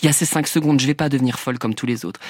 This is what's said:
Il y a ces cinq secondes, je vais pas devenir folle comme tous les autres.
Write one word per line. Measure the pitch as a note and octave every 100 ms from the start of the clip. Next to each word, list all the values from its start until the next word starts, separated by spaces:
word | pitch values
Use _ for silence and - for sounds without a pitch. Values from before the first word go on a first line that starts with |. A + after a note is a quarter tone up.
Il | D#3
y |
a |
ces | D3 E3
cinq | D#3+ D3
secondes, | D#3+ D3+ C#3+
je | C3
vais |
pas | C#3+ D3+
devenir | C#3 B2+ -
folle | - B2
comme | A2+
tous | G#2+ A#2+
les | A2+
autres. | E2+ - -